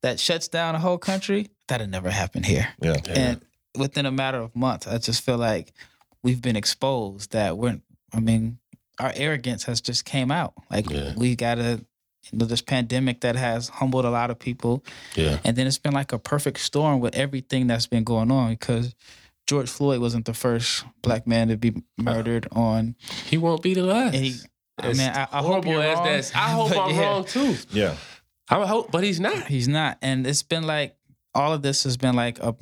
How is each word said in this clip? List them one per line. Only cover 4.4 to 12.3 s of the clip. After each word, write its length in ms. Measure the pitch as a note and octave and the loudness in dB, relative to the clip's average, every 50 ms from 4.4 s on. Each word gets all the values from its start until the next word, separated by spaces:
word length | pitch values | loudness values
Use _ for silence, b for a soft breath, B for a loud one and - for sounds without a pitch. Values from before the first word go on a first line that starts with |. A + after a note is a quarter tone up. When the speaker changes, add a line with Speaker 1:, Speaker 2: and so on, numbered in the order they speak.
Speaker 1:
of 160 | A2+ A2+ - | -6 -6 -4
months, 320 | A#2+ B2+ C3 A#2 - - - | 0 0 0 0 0 -4 -4
I 100 | G#2 A#2 | -4 -2
just 260 | A2+ - A#2 - - | -2 0 -2 -2 0
feel 140 | - B2+ A#2+ | 0 0 2
like 360 | A#2+ A2+ A2 F2 - - B B B B B B B B _ _ | 2 2 0 0 -2 -8 B B B B B B B B _ _
we've 200 | - B2 B2+ B2+ | 0 0 0 0
been 140 | A#2 B2+ A#2 | 0 0 0
exposed 760 | G#2 G2+ - - _ - C3+ C3+ B2 A2+ G2 G2 G2 G2 - | 0 0 0 -2 _ 0 0 0 0 -2 -4 -6 -10 -14 -4
that 260 | - A2+ G#2+ G2 E2 F#2+ | -2 0 0 0 0 0
we're, 220 | A2+ B2 A2 F#2 - _ _ _ _ _ - | 0 -2 -2 -2 -8 _ _ _ _ _ -2
I 60 | A2+ | 0
mean, 400 | A2+ A2+ A2+ A2+ A2+ A2+ A#2+ A#2+ _ _ - - _ _ _ - | 2 4 4 2 2 -2 -4 -8 _ _ -20 -20 _ _ _ -4
our 120 | A#2+ B2+ - | -4 -4 -2
arrogance 480 | - C3+ D3+ D#3 C#3 A#2+ B2+ A#2+ A2+ - | -2 -2 -2 -2 -2 -2 -4 -6 -4 -4
has 180 | - A#2+ A#2 | -4 -4 -4
just 240 | - - A#2+ - - | -2 -2 -4 -4 -4
came 260 | - - C3+ C3 B2 | -2 -2 0 0 2
out. 220 | C#3+ E3+ D#3+ - _ - - _ | 0 0 -2 -4 _ -12 -16 _
Like, 200 | - G#2 A2 - | -2 -2 -2 -2
Speaker 3:
Yeah. 240 | - C#2+ C#2+ C#2+ D2 G#2 | -2 -4 -4 -4 -2 0
Speaker 1:
we 180 | A#2+ B2 B2 | 2 2 2
gotta, 480 | A#2 A#2+ A#2 A#2+ A#2 A#2+ A#2+ A#2+ A2+ - _ _ _ _ _ _ _ _ - | 2 0 0 0 0 0 0 0 -2 -4 _ _ _ _ _ _ _ _ -8